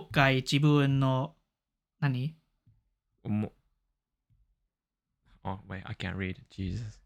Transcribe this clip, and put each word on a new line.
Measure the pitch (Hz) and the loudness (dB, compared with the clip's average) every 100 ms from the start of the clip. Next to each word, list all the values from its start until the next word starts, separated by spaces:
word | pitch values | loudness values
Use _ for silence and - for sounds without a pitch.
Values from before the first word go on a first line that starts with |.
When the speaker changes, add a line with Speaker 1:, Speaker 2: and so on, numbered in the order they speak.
| - | 4
Speaker 1:
界、 | 156 135 131 | 2 4 2
自 | - 139 | 2 4
分 | 151 147 139 139 | 6 6 4 2
の、 | 131 131 147 _ _ _ _ _ _ _ | 2 0 -4 _ _ _ _ _ _ _
何？ | 143 127 143 160 _ _ _ _ _ _ _ _ - | -2 -2 -6 -8 _ _ _ _ _ _ _ _ -4
Speaker 2:
Omo-, | 107 104 _ _ _ _ _ _ _ _ _ _ _ _ _ _ _ _ _ _ _ | -4 -4 _ _ _ _ _ _ _ _ _ _ _ _ _ _ _ _ _ _ _
oh, | 95 95 98 | -10 -10 -10
wait, | 95 | -12
I | - | -10
can't | - 92 90 | -10 -8 -6
read. | 92 - - | -6 -8 -14
Jesus. | - 92 101 110 - | -8 -6 -6 -8 -14